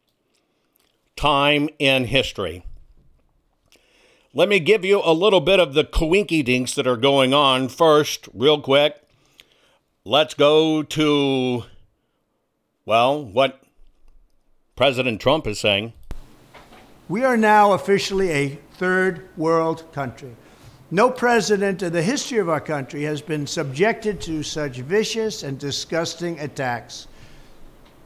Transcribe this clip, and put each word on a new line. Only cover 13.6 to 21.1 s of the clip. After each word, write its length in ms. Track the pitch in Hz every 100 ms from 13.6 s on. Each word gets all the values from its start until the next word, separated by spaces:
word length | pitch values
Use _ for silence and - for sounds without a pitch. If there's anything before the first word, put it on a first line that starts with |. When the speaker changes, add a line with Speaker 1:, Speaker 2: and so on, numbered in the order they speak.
| _ _ - _ - _ _ _ _ _ _
Speaker 1:
President 460 | - 135 127 127 104
Trump 260 | 127 156 120
is 140 | 101
saying. 320 | 107 98 113 - - - - - _ - - - - - -
Speaker 2:
We 160 | 202
are 120 | 262 233
now 360 | 214 214 208
officially 580 | 185 - 196 196 190 190
a 280 | 143 139 143 -
third 560 | - 185 185 190 170 - -
world 480 | 156 165 160 160 -
country. 420 | 143 131 - 135 117 - - - - -
No 200 | 165 247